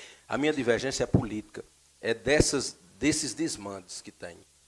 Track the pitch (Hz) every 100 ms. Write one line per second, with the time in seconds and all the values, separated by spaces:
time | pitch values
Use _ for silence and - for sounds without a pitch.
0 | - - - 117 147 151 117 113 127 131
1 | 123 - 117 107 - - - _ _ _
2 | - 113 117 147 - 143 120 - - -
3 | 143 151 139 104 160 - 101 98 95 -
4 | - - 90 85 92 _